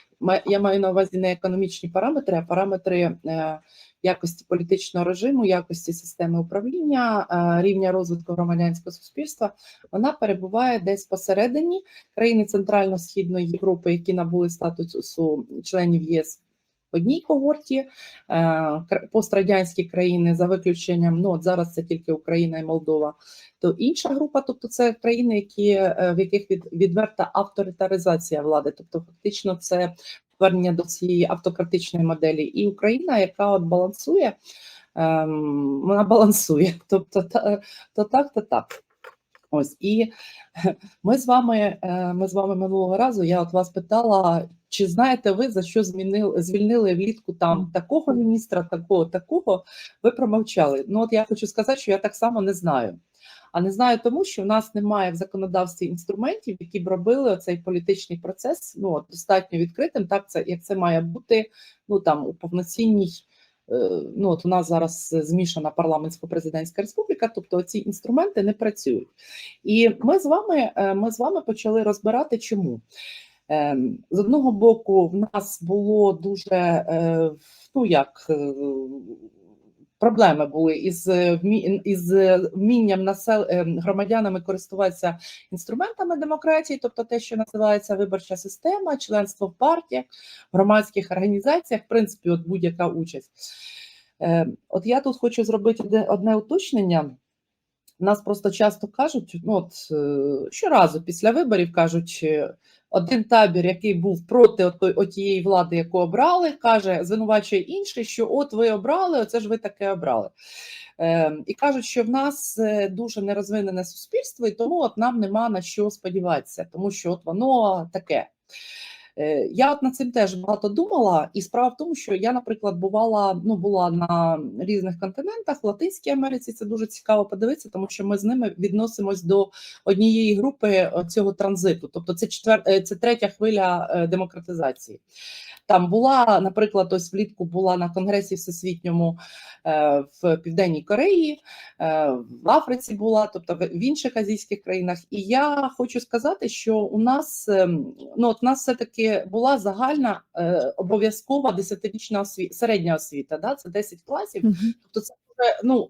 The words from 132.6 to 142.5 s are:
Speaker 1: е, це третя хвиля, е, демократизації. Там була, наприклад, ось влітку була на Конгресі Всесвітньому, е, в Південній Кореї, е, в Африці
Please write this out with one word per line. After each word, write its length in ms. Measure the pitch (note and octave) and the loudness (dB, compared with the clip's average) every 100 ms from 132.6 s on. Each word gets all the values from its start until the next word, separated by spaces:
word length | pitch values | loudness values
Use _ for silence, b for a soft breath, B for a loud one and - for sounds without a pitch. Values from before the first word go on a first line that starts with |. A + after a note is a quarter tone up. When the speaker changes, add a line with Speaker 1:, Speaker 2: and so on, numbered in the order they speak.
| F#3 | 4
Speaker 1:
е, 140 | F#3+ | 2
це 140 | F#3+ G3 | 2 -2
третя 320 | A#3+ A#3 G3+ | 0 0 -2
хвиля, 600 | - A3 G#3 F#3 F3 - F3 | -2 0 2 2 0 -2 -2
е, 120 | E3+ | 0
демократизації. 920 | F3+ F3+ E3+ E3+ E3+ C#3 - - G#2 _ B B B B B - | 0 -4 -10 -10 -4 -4 -4 -14 -20 _ B B B B B 2
Там 180 | F#3 F3+ | 4 4
була, 500 | G#3+ C4 C4+ A#3 F#3+ | 4 4 6 6 4
наприклад, 520 | F#3+ F#3+ G#3+ G3+ F3+ | 4 0 2 2 0
ось 200 | F#3 F3 | -2 -4
влітку 320 | F#3+ G#3+ - E3+ | -4 -4 -4 -6
була 320 | F3 F#3+ F3+ | 0 2 2
на 120 | E3+ | -2
Конгресі 460 | F3+ F#3+ G3+ G3 F#3+ | -2 0 -2 -2 -8
Всесвітньому, 840 | - E3+ F#3 E3+ F3 E3+ E3+ E3 B B B B D#3+ | -8 -8 -8 -6 -2 0 0 -2 B B B B -2
е, 380 | D#3 D3+ C#3+ C#3 - | 2 4 2 0 -2
в 160 | F3+ E3 | 0 0
Південній 460 | E3 E3 F#3 D#3 | 0 0 0 0
Кореї, 580 | - G#3 F4+ F#4 D#4 D4+ B B B B | -2 2 4 4 2 -4 B B B B
е, 320 | D#3+ D#3 D3+ B2+ A2+ A#2+ | -2 0 0 -2 -8 -6
в 60 | |
Африці 440 | F#3 | 4